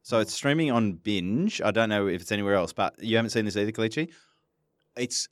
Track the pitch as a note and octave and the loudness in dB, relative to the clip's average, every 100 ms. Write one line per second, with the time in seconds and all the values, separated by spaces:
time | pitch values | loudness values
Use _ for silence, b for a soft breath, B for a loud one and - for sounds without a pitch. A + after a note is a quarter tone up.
0 | - A#2 G#2 - C#3+ D#3 D3+ A#2 G#2+ E2 | 0 0 0 -2 0 2 2 2 0 -2
1 | G#2+ G2 F2+ A#2+ G#3 - G#2+ G#2+ A2+ G#2 | -2 -2 0 0 0 0 0 2 2 2
2 | G2 F2+ E2+ G#2 G2+ G2 E2 - F#2+ - | 0 -2 -2 -2 2 2 2 -2 -4 -4
3 | A2+ A2+ A2+ A#2 G#2+ G2+ G#2 A2 A2+ D#3 | 0 0 2 0 0 0 -2 0 -2 -2
4 | E3+ b b b _ _ _ _ _ A#2+ | -6 b b b _ _ _ _ _ -8
5 | B2 - - | -6 -4 -8